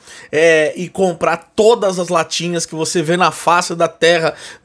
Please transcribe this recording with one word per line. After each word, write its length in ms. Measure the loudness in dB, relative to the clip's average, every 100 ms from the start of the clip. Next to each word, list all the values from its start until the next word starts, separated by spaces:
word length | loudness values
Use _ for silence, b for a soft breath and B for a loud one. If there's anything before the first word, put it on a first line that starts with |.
| B B B
é, 400 | 2 4 4 0
e 140 | -4 -8
comprar 640 | -2 -2 0 -4 -4 -4
todas 460 | 2 4 4 2 -2
as 80 | -2
latinhas 580 | -2 -2 -6 -4 -6 -6
que 80 |
você 280 | -6 -4 -2
vê 140 | -2 0
na 140 | 0
face 460 | 0 0 0 0 -2
da 100 | -4
terra 480 | 0 2 2 0 B B B